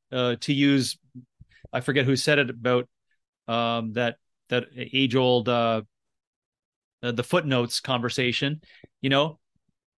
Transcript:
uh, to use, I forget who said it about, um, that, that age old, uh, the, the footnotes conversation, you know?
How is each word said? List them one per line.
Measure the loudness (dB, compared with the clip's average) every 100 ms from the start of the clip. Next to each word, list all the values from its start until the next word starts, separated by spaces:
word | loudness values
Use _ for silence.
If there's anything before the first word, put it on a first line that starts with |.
| _
uh, | -2 -2 -2
to | -2
use, | 2 4 4 2 -6 _ -20 -20 _ -20 _ -8
I | -6
forget | -2 0 2
who | 0
said | 2 2
it | 0
about, | -2 0 0 0 _ _ _ _ _ -6
um, | -2 -2 -2 -4
that, | -2 -4 -4 _ _ _
that | -2 -2 -12
age | -4 0 2 4
old, | 4 2 2
uh, | 2 2 0 -4 _ _ _ _ _ _ _ _ _ _ _
the, | -6
the | -4
footnotes | 0 0 2 0 0 -4
conversation, | -4 -2 -2 -2 -2 -2 -4 -6 -12 -20 -20 _
you | 0
know? | 0 0 -6 _ _ _ _ _